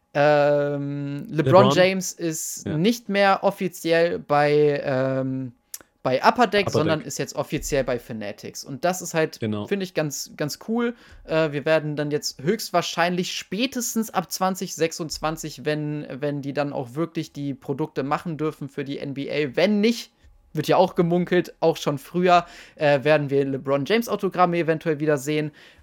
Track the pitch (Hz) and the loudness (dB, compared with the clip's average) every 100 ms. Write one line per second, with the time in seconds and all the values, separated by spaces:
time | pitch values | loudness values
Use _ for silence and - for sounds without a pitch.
0 | _ 151 143 147 143 147 143 143 143 143 | _ 2 4 6 4 4 2 -2 -4 -6
1 | 143 143 139 147 139 175 202 143 185 190 | -6 -8 -4 -2 6 8 8 6 4 2
2 | 180 - 170 156 - - - 156 190 240 | -4 -6 -4 -4 -8 -8 -4 0 2 0
3 | - 196 196 196 196 190 185 - 165 165 | -2 2 4 4 2 0 -4 -4 0 4
4 | 170 - 131 147 147 147 147 143 - 131 | 2 0 0 2 4 4 4 2 -2 -2
5 | 135 131 131 131 127 - _ - _ _ | 0 -2 -4 -4 -8 -14 _ -20 _ _
6 | 131 131 - 240 233 208 202 - 156 156 | -2 2 4 4 4 2 0 0 0 0
7 | 147 - 139 - 143 151 - 139 131 123 | -4 -8 -6 -6 -6 -6 -2 -2 0 -4
8 | - 113 104 104 113 - - 135 175 180 | -6 -10 -10 -12 -14 -14 -12 -4 -2 -2
9 | 180 165 156 - 110 107 104 202 - - | -4 -2 -2 -2 -4 -4 -2 -4 -4 -4
10 | 151 - - - 151 - - 226 240 233 | -4 -6 -10 -6 -6 -6 -4 -2 -2 -4
11 | - - - 160 160 143 160 160 151 147 | -14 -20 -4 0 0 0 2 2 0 -4
12 | 147 147 - - 139 214 - 175 160 - | -2 -2 -4 -6 -2 -2 -2 -2 -2 0
13 | 170 180 180 - - 185 262 254 233 226 | 0 0 -2 -6 -8 -4 -4 -4 -4 -4
14 | 220 - 170 - 185 185 185 - 160 - | -4 -4 -4 -2 -2 -2 -6 -2 -2 -2
15 | 160 - 156 160 156 - 123 151 151 151 | -8 -6 -6 -6 -10 -8 -4 -2 -2 -6
16 | - 135 147 143 139 139 147 131 127 127 | -8 -6 -4 -4 -4 -4 -4 -4 -6 -4
17 | 165 165 156 - 143 131 - 135 151 - | -4 -4 -8 -8 -8 -6 -6 -4 -4 -4
18 | 135 160 180 147 156 147 143 - 135 139 | -2 -4 -4 -4 -4 -6 -10 -8 -8 -8
19 | 143 135 139 143 147 120 185 208 214 233 | -8 -8 -6 -4 -2 0 2 4 2 0
20 | - _ _ _ _ 151 147 147 180 - | -6 _ _ _ _ -4 2 4 4 2
21 | 170 175 175 180 165 - 165 156 - 143 | 2 2 2 0 0 0 0 0 -2 -4
22 | - 175 180 175 165 - - - 151 143 | -4 0 4 4 4 -6 -20 0 2 4
23 | 131 151 143 139 139 135 127 139 135 220 | 4 2 4 0 0 -2 -2 -2 2 0
24 | 233 208 190 170 180 170 156 160 170 147 | 0 -2 -2 2 2 2 0 0 -2 -2
25 | 151 147 131 151 151 - - - | 0 0 0 -2 -4 -8 -20 -14